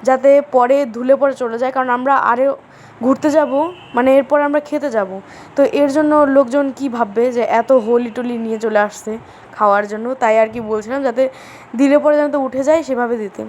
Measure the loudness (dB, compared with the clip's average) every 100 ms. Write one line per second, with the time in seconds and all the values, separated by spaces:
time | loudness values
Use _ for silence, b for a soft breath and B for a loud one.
0 | 0 2 4 4 2 0 2 2 0 -6
1 | 0 2 2 -2 -6 -4 -4 -2 -2 -2
2 | 0 0 0 0 0 -2 -12 B B B
3 | -2 0 2 2 0 -2 -4 -6 -8 -2
4 | 4 4 4 0 0 -2 -4 -6 -4 -4
5 | -4 -8 -16 B B 0 0 2 0 2
6 | 2 4 4 4 2 0 -2 -4 -8 -4
7 | -4 0 -2 0 0 0 2 2 2 0
8 | 0 -6 -6 -6 -6 -4 -2 0 0 -4
9 | -12 -12 -14 B B -2 2 2 0 -6
10 | -8 -2 0 2 0 -2 -6 -6 -6 -4
11 | -4 -2 -2 B B B B 0 4 4
12 | 4 2 0 -2 -4 -4 0 0 0 -4
13 | -2 -4 -6 -10